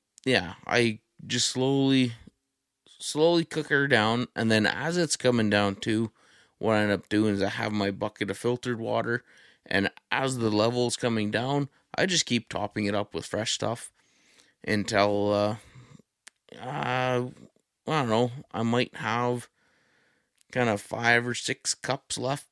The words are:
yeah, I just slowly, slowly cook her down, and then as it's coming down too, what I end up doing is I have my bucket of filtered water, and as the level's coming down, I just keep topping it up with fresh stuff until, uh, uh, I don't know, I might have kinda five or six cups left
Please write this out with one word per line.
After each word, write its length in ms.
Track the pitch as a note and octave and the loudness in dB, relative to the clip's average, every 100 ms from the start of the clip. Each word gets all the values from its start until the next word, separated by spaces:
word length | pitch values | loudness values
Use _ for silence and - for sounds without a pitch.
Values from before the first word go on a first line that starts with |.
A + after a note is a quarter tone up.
| _ - | _ -8
yeah, 300 | - A#2+ F2 - - | 0 0 -2 -8 -2
I 340 | A#2+ A#2 A2 _ - G2+ | 0 0 -2 _ -20 -8
just 220 | A#2+ - | -2 -2
slowly, 640 | B2 C3 C#3 C3+ C3+ B2 A#2 - _ _ _ _ _ _ | 0 0 2 4 4 2 -4 -18 _ _ _ _ _ _
slowly 580 | - - D3 D#3+ E3+ | -14 -8 0 2 2
cook 240 | D#3+ D#3+ D3 | 0 -6 -2
her 200 | D3 C#3 | 0 4
down, 400 | A#2+ G#2+ A#2+ B2 - | 4 4 2 -2 -2
and 140 | A2+ | 2
then 160 | A2 G#2 | 4 2
as 300 | - D3 F3 | 0 -2 -2
it's 200 | D#3 - | -2 0
coming 340 | B2+ A#2+ G#2+ | 2 2 2
down 260 | G#2 G2+ G2 | 2 2 -2
too, 360 | - A2 A2+ - _ _ _ _ | -2 -2 -2 -8 _ _ _ _
what 160 | A2 | 0
I 80 | G#2+ | 2
end 100 | G#2 | 2
up 160 | G2 - | 0 0
doing 260 | G#2+ G#2+ | 0 2
is 80 | G2+ | 0
I 60 | G2 | -2
have 240 | G#2+ A2 | -2 -4
my 180 | G#2+ G2+ | -2 -2
bucket 400 | G2 G#2+ - G#2 | -2 -8 -6 -6
of 80 | F#2+ | -4
filtered 400 | A#2 B2 B2 A2+ | -4 -2 -4 -6
water, 460 | A2+ A2+ A2+ A#2 - - - _ - | -2 -2 -2 -4 -6 -20 -20 _ -4
and 240 | F#2+ G2+ - _ | -2 -2 -4 _
as 280 | B2 C3+ C3 | -2 -2 0
the 120 | A2+ | 0
level's 460 | G#2 A2+ B2 A#2+ - | 2 2 2 -2 -2
coming 340 | B2 A2+ G#2 | -2 0 0
down, 380 | G#2 B2+ C#3+ C#3+ _ _ - | -2 0 -2 -2 _ _ -2
I 100 | F#3 | 0
just 200 | E3+ - | 0 0
keep 220 | A#2+ - | -2 -2
topping 380 | F2 G#2 - G#2 | -6 -4 -2 -2
it 80 | |
up 200 | G2+ G#2 | -2 -4
with 120 | - - | -8 -6
fresh 260 | G2+ A2 | -4 -4
stuff 400 | - G#2+ A#2 - _ _ _ _ _ _ _ - | -4 -4 -6 -10 _ _ _ _ _ _ _ -4
until, 640 | G#2 G2 G#2+ G#2 G#2 G#2 | -2 4 6 6 4 4
uh, 240 | G#2 G#2 A2+ - - - - _ _ - _ _ - | 4 2 -2 -10 -20 -20 -20 _ _ -20 _ _ -16
uh, 640 | B2 C#3+ C3 B2+ B2+ B2 B2 - - _ _ _ - | -10 -6 -2 -2 0 0 -2 -10 -20 _ _ _ -4
I 140 | D#3 | 0
don't 80 | B2 | 2
know, 240 | A2 B2 B2+ - | 2 2 -2 -10
I 100 | - | -4
might 320 | A#2 A#2+ B2+ - | 0 0 0 -4
have 520 | A2 A2+ B2 B2 - _ _ _ _ _ _ _ _ _ _ | -4 0 0 -2 -6 _ _ _ _ _ _ _ _ _ _
kinda 260 | C3 A#2+ G2+ | -2 -2 -2
five 480 | - A2 A#2 A#2+ A#2+ | -4 -2 2 2 2
or 80 | |
six 400 | A#2+ - - - | -4 -6 -6 -6
cups 420 | - - C3+ - - | -6 -4 -6 -6 -6
left 300 | B2 C#3 - | -4 -6 -8